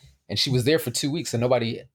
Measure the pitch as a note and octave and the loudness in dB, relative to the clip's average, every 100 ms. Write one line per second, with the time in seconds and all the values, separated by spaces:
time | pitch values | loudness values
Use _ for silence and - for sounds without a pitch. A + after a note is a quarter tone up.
0 | - _ _ G#2+ - B2+ A#2+ D#3+ B2+ - | -20 _ _ -4 0 2 4 2 0 -4
1 | C#3+ E3 - A#2 B2 B2 A#2 - - | -2 -4 -4 -2 2 2 0 -6 -12